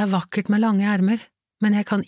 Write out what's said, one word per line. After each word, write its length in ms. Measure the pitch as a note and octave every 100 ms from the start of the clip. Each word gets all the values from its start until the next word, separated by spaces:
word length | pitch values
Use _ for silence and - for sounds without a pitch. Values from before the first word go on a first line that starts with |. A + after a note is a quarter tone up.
er 80 | G#3
vakkert 380 | F#3+ - G#3 G3
med 80 | G#3
lange 240 | A3 G3
ermer, 380 | G3+ G3+ F#3+ A3+ - _ _ _
men 120 | G#3+ G#3
jeg 100 | G3+
kan 140 | G3+